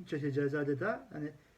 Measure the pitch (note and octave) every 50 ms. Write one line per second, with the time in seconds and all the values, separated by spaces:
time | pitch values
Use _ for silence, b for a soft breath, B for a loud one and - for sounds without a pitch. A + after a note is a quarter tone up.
0 | F3+ - D#3+ C#3+ D3 C#3+ C3 C#3+ C#3+ C#3 C#3+ D3 C#3+ C#3+ C#3+ C3 F3+ G#3+ B3 B3+
1 | - - D#3 D3+ D3 D3+ - b b b b